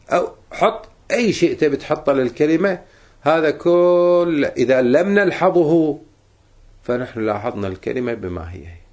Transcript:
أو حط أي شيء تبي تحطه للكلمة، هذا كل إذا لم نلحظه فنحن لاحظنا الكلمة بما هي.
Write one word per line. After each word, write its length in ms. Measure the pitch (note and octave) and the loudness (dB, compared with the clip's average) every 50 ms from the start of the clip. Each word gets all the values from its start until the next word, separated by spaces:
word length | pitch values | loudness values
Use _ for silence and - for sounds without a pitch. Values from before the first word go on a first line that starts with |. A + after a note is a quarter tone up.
| _ - | _ -2
أو 200 | E3+ F3 - - - - _ - | -2 -2 -2 -2 -8 -14 _ -14
حط 380 | - - E3 A3 - - - - - _ _ - | -4 0 0 0 0 -2 -10 -18 -20 _ _ -4
أي 220 | - A#3 A#3+ G#3 D#3+ | -2 0 0 0 0
شيء 240 | - F3 D3+ B2+ - | 2 0 0 0 2
تبي 200 | D#3 D3+ C#3 C3+ | 0 0 0 -2
تحطه 360 | - - D3+ D3+ - - C#3 | -4 -4 -6 -4 0 0 0
للكلمة، 680 | C3+ B2+ B2 A#2 - D3 D3+ D#3+ E3 F#3 G3 F#3 F3 - - _ _ _ _ _ _ | 0 0 -2 0 0 0 2 2 2 0 0 -4 -4 -10 -16 _ _ _ _ _ _
هذا 300 | - C#3+ D#3 E3 D#3 D3+ | 0 0 2 2 2 0
كل 1000 | C#3 C3 - F3 F3 F3 F3 F3 F3 F3 F3 F3 F3 F3 F3 F3 E3 D3 C3+ - - - | 0 0 0 2 2 4 4 4 4 4 4 2 2 2 0 0 0 0 -2 -2 0 0
إذا 240 | B2+ A#2 C3 B2+ | 0 2 2 4
لم 380 | C3 A#2+ B2+ D3+ F3+ G3+ G3+ G3+ | 4 4 4 4 4 2 2 2
نلحظه 800 | G3+ F3+ - - E3 F#3+ F3+ F3 E3+ D3 E3 E3+ D#3+ D3+ C#3+ - - - _ _ _ _ _ _ _ _ _ _ - - - - - | 2 2 0 0 0 2 4 4 2 2 2 2 2 0 -2 -6 -10 -20 _ _ _ _ _ _ _ _ _ _ -20 -20 -20 -12 -6
فنحن 420 | - B2 B2 B2+ - - A2+ A2 | -6 -4 -4 -4 -6 -6 -4 -2
لاحظنا 420 | A2 G#2 G#2 G#2 B2 A2+ G#2 G2+ F#2+ | -2 -2 -2 -4 -6 -6 -4 -6 -6
الكلمة 460 | F#2 F#2 - A#2 A#2+ B2+ B2+ A#2+ A#2 | -6 -8 -8 -6 -6 -4 -4 -4 -6
بما 400 | G#2+ G2 F#2 F2 E2 D#2+ E2+ E2+ | -6 -6 -8 -8 -8 -10 -12 -14
هي. 120 | E2+ D#2 E2+ E2+ - - _ | -14 -16 -18 -20 -20 -20 _